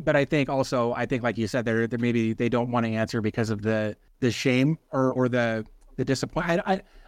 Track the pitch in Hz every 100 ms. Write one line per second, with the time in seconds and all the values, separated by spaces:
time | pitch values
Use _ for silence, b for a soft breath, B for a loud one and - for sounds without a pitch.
0 | 156 147 139 156 135 135 131 131 120 120
1 | 120 131 117 107 110 131 117 113 113 120
2 | 120 117 113 110 120 120 120 120 113 110
3 | 113 120 107 113 110 104 107 110 107 104
4 | _ - 123 107 135 127 139 160 - 139
5 | 131 127 127 123 117 113 110 - - -
6 | - 131 - - 175 170 - 190 - b